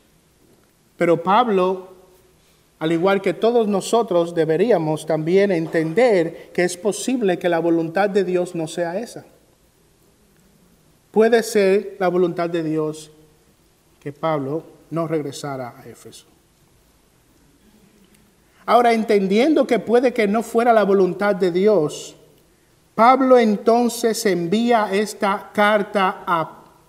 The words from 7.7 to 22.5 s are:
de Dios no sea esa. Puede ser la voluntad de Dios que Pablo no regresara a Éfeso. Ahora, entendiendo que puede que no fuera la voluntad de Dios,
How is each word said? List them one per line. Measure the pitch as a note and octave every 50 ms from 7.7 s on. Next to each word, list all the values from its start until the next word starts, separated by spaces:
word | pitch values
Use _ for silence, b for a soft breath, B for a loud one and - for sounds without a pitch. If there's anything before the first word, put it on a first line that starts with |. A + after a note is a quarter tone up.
| E3 E3 E3 D#3+ D#3+ F#3+ G3 G#3
de | F#3+ G#3 F#3+
Dios | F3+ F3+ F3+ F3 F3 -
no | E3+ D#3+ D#3
sea | - - F3 E3 E3+ G3
esa. | A#3+ A3+ - D3+ - - _ _ _ _ _ _ _ _ _ _ _ _ _ _ _ _ _ _ _ _ _ _ _ _ _ _ _ _ _ _ _ _ _ _ _ _
Puede | - G#3 A3 A3+ A#3+ A3+ A3
ser | A3+ - G#3+ G3 F#3+ F#3+ G#3 G#3 - - -
la | F#3 F3+
voluntad | F3 F3+ F3+ E3+ E3 E3+ E3+ E3+
de | E3+ E3+
Dios | D#3+ D#3 D#3 D#3 D#3 D#3 D3+ D3+ - - - _ _ _ _ _ _ _ _ _ _ _ _ _ _ _ _ _
que | - D3
Pablo | C#3+ - - E3 D#3 D3+ C3+ C3+ C#3+ E3 D#3+ - - - _ -
no | D3 D#3+ E3 D#3
regresara | D#3+ D#3+ C#3+ C#3+ C3+ - - D3 C#3 C3 B2+ A#2 - -
a | A#2+ A#2+
Éfeso. | A2 - - A#2 A2 - - _ _ _ _ _ _ _ _ _ _ _ _ _ _ _ _ _ _ _ _ _ _ _ _ _ _ _ _ _ _ _ _ _ _ _ _ _ _ _ _ _ _ _ b b b b b b
Ahora, | G3+ A#3+ A#3+ A#3 A#3
entendiendo | A3+ G#3+ - A3 G3+ F#3+ F#3+ G3 G#3+ B3 D#4+ D#4 D4+ C4
que | - B3 G#3+
puede | - - A3 A#3+ C4 B3 A#3+
que | A#3 A3 G3
no | G3+ A#3 A3
fuera | - - A3+ A#3 B3
la | A3+ A3 G3+
voluntad | F#3+ G3 G3 F#3 F3+ E3+ - G3+ G#3 G#3
de | F3+ F#3+ F3+
Dios, | E3+ F3+ F#3+ G#3+ G#3+ F3+ D3+ D3 - - - - - - _ _ _ _ _ _